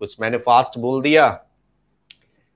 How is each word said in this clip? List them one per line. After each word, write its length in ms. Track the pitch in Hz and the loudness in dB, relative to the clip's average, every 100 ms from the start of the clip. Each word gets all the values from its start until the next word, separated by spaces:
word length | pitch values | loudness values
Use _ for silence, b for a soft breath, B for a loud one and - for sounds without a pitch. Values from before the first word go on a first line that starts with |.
कुछ 160 | 101 - | -16 -8
मैंने 180 | 113 120 | -6 -4
फास्ट 400 | 120 120 127 123 | 0 0 0 -4
बोल 240 | 120 135 | -6 -4
दिया 260 | 143 156 135 95 _ _ _ _ _ _ _ _ _ _ _ | 0 2 2 0 _ _ _ _ _ _ _ _ _ _ _